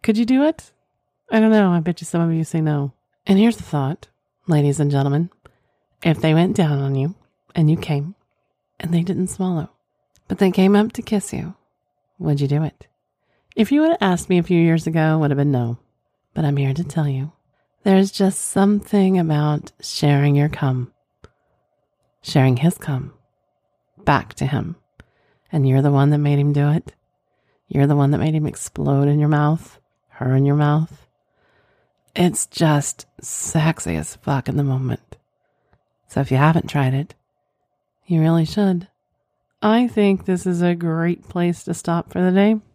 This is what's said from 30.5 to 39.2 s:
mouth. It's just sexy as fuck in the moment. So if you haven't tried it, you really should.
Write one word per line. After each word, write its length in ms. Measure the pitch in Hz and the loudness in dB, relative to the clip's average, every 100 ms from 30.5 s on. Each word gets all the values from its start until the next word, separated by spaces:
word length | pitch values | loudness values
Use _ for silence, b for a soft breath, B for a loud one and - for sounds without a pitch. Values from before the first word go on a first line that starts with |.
| 147 | 2
mouth. 420 | 147 151 160 - _ _ _ _ _ _ _ _ _ _ _ | 2 0 -2 -10 _ _ _ _ _ _ _ _ _ _ _
It's 320 | - 175 - - | -2 -2 -2 -10
just 600 | - 160 147 - - - - | -2 0 2 -2 -12 -18 -20
sexy 760 | - - - 160 160 - - 82 | -14 -12 -4 -2 -2 -2 -6 -6
as 200 | 156 - | -8 -10
fuck 300 | - 139 139 | -4 -4 -2
in 120 | 135 | -4
the 60 | |
moment. 520 | 139 131 127 - _ - _ _ _ _ _ _ _ _ _ | -2 -2 -4 -8 _ -20 _ _ _ _ _ _ _ _ _
So 120 | - | -6
if 100 | 139 | -2
you 60 | 131 | 2
haven't 320 | 151 160 - | 2 2 -2
tried 240 | 147 131 | -2 -2
it, 220 | 135 156 - _ _ _ _ _ _ _ _ - | -2 -6 -14 _ _ _ _ _ _ _ _ -2
you 140 | 165 | 0
really 240 | 156 165 | 2 2
should. 440 | 160 208 202 175 180 _ _ _ | 0 0 0 -2 -6 _ _ _